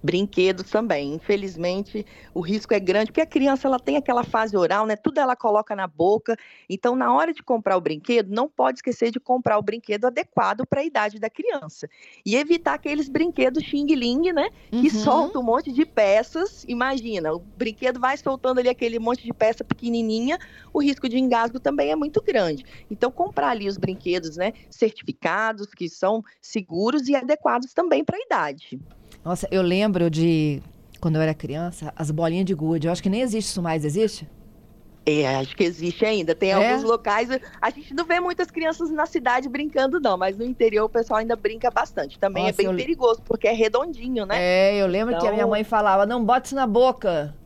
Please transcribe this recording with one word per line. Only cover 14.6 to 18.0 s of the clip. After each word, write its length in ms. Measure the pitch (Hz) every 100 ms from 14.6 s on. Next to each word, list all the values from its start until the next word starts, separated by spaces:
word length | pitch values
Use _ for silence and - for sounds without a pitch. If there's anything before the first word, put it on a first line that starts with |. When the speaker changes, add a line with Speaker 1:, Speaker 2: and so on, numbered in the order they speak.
| -
Speaker 1:
Que 160 | 233 277 214
Speaker 2:
Uhum. 80 |
Speaker 1:
soltam 380 | 214 285 311 349
um 40 | 240
monte 260 | 240 320
de 120 | 247 330
peças, 760 | - 202 208 233 330 392 - -
imagina, 680 | 240 262 269 226 202 156
o 60 | 165
brinquedo 600 | 175 - 220 214 254
vai 160 | 247